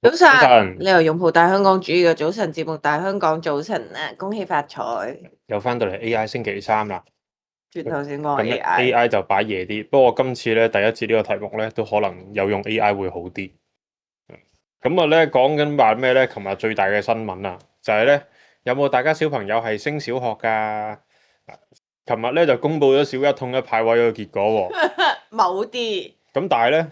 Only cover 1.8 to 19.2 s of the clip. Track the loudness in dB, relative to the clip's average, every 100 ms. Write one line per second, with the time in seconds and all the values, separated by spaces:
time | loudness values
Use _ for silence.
1.8 | 0 2 2 2 -2 -2 -6 -4 -8 -4
2.8 | -2 -2 -2 -2 0 0 -2 -4 -4 -6
3.8 | -8 -10 -12 -10 -8 -8 -4 -4 -4 -10
4.8 | -8 -6 -8 -12 -20 _ _ -6 -4 -4
5.8 | -4 -4 -4 -4 -4 -6 -6 -8 -2 -2
6.8 | -2 -8 _ _ _ _ _ _ _ -12
7.8 | -8 -8 -8 -8 -4 -4 -2 -4 -2 0
8.8 | 0 2 2 0 -2 -2 -2 -6 -6 -10
9.8 | -2 4 4 2 -4 -4 -2 0 0 0
10.8 | -2 -2 -2 -2 -2 -6 -6 -6 -6 -6
11.8 | -2 -2 -2 -6 -10 -4 -2 -2 -4 0
12.8 | 0 0 -4 -8 -12 -12 -12 _ _ _
13.8 | _ _ _ _ _ -20 _ _ _ _
14.8 | 0 2 4 4 4 4 2 2 0 2
15.8 | 2 4 2 4 2 -2 -8 -4 -4 0
16.8 | 0 0 0 -4 -4 -8 -10 -10 _ _
17.8 | -2 2 4 2 0 _ _ _ -4 0
18.8 | 0 0 0 0